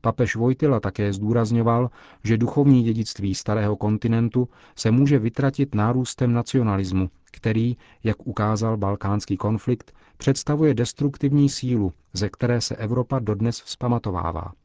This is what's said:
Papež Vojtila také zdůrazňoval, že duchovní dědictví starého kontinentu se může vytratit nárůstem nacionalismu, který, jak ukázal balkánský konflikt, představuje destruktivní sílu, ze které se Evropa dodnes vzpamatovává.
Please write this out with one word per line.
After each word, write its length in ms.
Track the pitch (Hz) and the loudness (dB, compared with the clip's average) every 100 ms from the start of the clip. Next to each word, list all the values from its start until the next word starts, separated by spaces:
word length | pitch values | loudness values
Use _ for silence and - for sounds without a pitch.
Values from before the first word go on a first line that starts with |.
Papež 360 | 117 - 120 110 | -2 0 0 2
Vojtila 440 | 120 131 151 120 | 0 2 2 0
také 320 | 101 - 104 | -2 -2 -2
zdůrazňoval, 760 | 95 104 117 110 117 113 117 123 - - - | -2 0 0 2 2 2 2 0 -6 -20 -14
že 120 | 107 113 | -2 0
duchovní 460 | 117 - 143 131 | 2 2 6 6
dědictví 520 | 113 113 110 - 98 | 4 0 -4 -4 -4
starého 420 | 95 - 104 104 101 | -4 -2 -2 0 0
kontinentu 720 | 104 107 117 113 117 123 123 _ - - | 0 0 0 0 2 0 -2 _ -20 -4
se 140 | 113 | 2
může 280 | 117 139 143 | 4 4 4
vytratit 560 | 110 - 139 135 139 | 0 0 -2 0 -2
nárůstem 580 | 107 110 127 127 - 123 | 0 0 0 -2 -2 0
nacionalismu, 760 | 120 117 135 113 98 98 95 92 _ _ | 0 0 0 2 0 0 0 -2 _ _
který, 440 | - 113 110 117 123 - _ | -6 -2 0 0 -2 -10 _
jak 220 | 113 104 - | -4 -4 -4
ukázal 500 | 110 107 107 113 113 | -2 -2 0 0 -2
balkánský 600 | 98 101 98 104 - 98 | -2 -2 -2 -4 -2 -4
konflikt, 560 | 107 110 - 123 - - _ _ | -2 -2 -2 -4 -6 -20 _ _
představuje 580 | - 135 - 147 156 | -2 -2 -2 2 2
destruktivní 760 | 113 120 - 143 143 143 143 143 | 2 -2 -2 -4 0 0 4 2
sílu, 440 | - 123 120 95 - _ | 2 -2 0 -2 -4 _
ze 160 | 92 101 | -6 -6
které 320 | - 120 120 | -4 -2 0
se 160 | - - | -2 -6
Evropa 420 | 107 123 120 135 | -4 -2 -2 -4
dodnes 420 | 107 104 113 117 | -2 -2 -2 -4
vzpamatovává. 920 | - - 123 120 110 90 85 82 87 85 | -10 -8 -2 -2 -2 -4 -4 -6 -10 -14